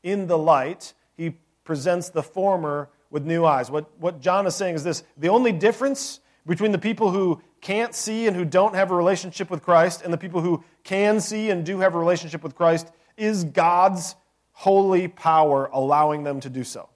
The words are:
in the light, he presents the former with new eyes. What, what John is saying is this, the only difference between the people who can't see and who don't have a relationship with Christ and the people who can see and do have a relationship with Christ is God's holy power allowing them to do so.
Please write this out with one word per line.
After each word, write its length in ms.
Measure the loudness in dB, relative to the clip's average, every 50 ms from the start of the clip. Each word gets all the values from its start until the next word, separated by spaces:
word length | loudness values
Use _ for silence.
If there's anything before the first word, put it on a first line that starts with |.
| -4
in 240 | -4 -4 -4 0 0
the 100 | 0 2
light, 560 | 4 4 2 2 2 -4 -10 -14 -18 -20 _ _ _ _ _
he 180 | -8 -8 -8 -8 _ _ _ _ _ _
presents 460 | -6 -6 -2 0 0 -2 -2 -4 -4
the 120 | -6 -6
former 680 | -6 -4 _ -2 0 0 0 0 -2 -4 -4 -6 -6 -10 _ _ _ _
with 160 | -8 -8 -4
new 180 | -2 0 2 4
eyes. 280 | 4 4 2 -2 -4
What, 180 | -6 -6 -6 _ _ _
what 220 | -6 -6 -6 -2
John 260 | -2 0 2 2 0
is 80 | 0 -2
saying 220 | -2 -4 -4 -4
is 80 | -4 -4
this, 180 | -4 -6 -6 -10 _ _
the 140 | -4 0 2
only 200 | 2 4 2 2
difference 720 | 0 2 0 0 0 0 -4 -4 -4 -4 -8 -12 -12 -16 _ _ _ _ _
between 240 | -6 -4 0 0 0
the 80 | 0 0
people 320 | -2 -4 -2 0 0 0
who 320 | 0 0 0 0 -2 -2 _ _ _ _
can't 320 | -8 -4 -2 -2 -2 -4
see 360 | -6 -8 -6 -6 -4 -2 -2 0
and 80 | 0
who 80 | 0 -4
don't 320 | 0 2 2 2 4 2
have 160 | 0 0 2
a 20 | 2
relationship 560 | 2 2 2 0 0 -4 -12 -10 -10 -8 -8
with 140 | -8 -8 0
Christ 380 | 4 6 6 6 4 0 -6
and 100 | -6 -6
the 60 | -6 -6
people 220 | -6 -6 -4 -2
who 220 | 0 0 -2 -2 -4 _ _ _ _
can 340 | -4 -2 0 2 2 2 0
see 320 | -2 -4 -6 -4 -2 -2
and 160 | -2 -2 -2
do 140 | -4 -2 0
have 160 | 0 0 2
a 20 | 2
relationship 460 | 0 2 0 0 -4 -10 -12 -12 -12
with 100 | -14 -4
Christ 340 | 0 2 2 2 2 -2 -10 _ _ _ _ _
is 260 | -4 -2 -2 -2 -2
God's 720 | -4 -2 0 2 2 4 4 6 4 4 2 0 -8 -10 -12 _ _ _ _ _ _ _
holy 560 | _ -2 2 4 4 4 4 4 2 2 0 -2
power 600 | -8 -2 0 2 4 4 4 4 2 0 0 -2
allowing 500 | -2 -2 0 2 4 4 4 2 0 -2
them 160 | -4 -6 -6 -6
to 100 | -10 -10
do 140 | -10 -10
so. 260 | -10 -10 -12 -14 -16 _ _